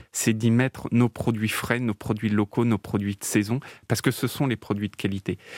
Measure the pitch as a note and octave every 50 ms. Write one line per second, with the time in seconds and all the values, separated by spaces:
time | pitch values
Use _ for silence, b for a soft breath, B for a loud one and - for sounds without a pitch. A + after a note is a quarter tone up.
0 | B B B - - A#2 A2+ A2 A2+ A#2 A2+ A#2+ B2+ C3 - - - - - A#2+
1 | B2 A#2 - - - A#2+ A2+ G#2+ A2 G#2+ - - - - A#2+ B2 B2+ A2+ G2+ -
2 | - - G#2+ A2 - G#2+ G#2 G#2 G#2 - - - A#2 A#2+ A2 G2 - - - G2+
3 | G2+ G2+ G2+ - - - - A2 G#2 G#2 A#2+ C#3 B B B B B B A#2+ -
4 | - C3 B2 - - B2 - - D3 C3+ A#2 - - - G#2+ G#2 G#2 G2+ - -
5 | - G2+ G2 G2 - - F2+ - B B B